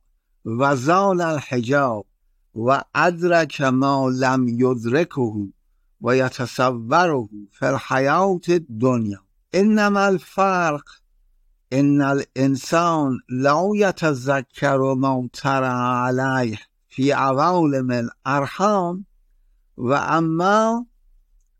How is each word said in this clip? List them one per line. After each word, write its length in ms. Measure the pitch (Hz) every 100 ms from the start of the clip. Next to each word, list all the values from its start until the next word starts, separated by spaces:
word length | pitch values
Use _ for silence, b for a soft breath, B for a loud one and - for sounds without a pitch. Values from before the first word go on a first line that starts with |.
| _ _ _ _ 110
وزال 760 | 117 139 139 131 180 196 180
الحجاب، 840 | 165 151 - 127 113 143 135 107 - _ _ _ _
وأدرك 1080 | 107 117 135 - 139 170 170 175 170 151 -
ما 480 | 135 127 139 139 131 127
لم 320 | 131 131 123
يدركه 1000 | 117 127 127 113 139 170 139 117 107 98 - _ _ _ _
ويتصوره 1300 | 117 131 127 - 120 - 127 120 113 160 180 139 107 104 101
في 180 | - 131
الحياة 720 | 135 - 131 135 165 196 180 -
الدنيا. 720 | 175 160 110 131 123 107 98 _ _ - 175
إنما 540 | 208 214 208 202 196
الفرق 720 | 190 - - 196 185 165 147 - - _ _ _ _ _ _ -
إن 280 | 131 143 143
الإنسان 1160 | 139 139 - 131 135 135 - 165 170 160 139 123 -
لا 400 | 127 135 151 190
يتذكر 1200 | 208 196 - 160 135 131 139 123 - 143 139 135
ما 360 | 131 135 131 123 -
طرأ 240 | 139 135 131
عليه 920 | 123 123 123 127 127 131 131 123 107 - _ _
في 260 | - 135
عوالم 800 | 131 135 135 160 180 156 135 127
الأرحام، 1120 | 120 117 - 131 143 135 - 202 202 175 185 196 _ _ _ _ _ _ -
وأما 1080 | 123 143 - 160 165 160 185 208 220 233 240 _ _ _ _ _ _ _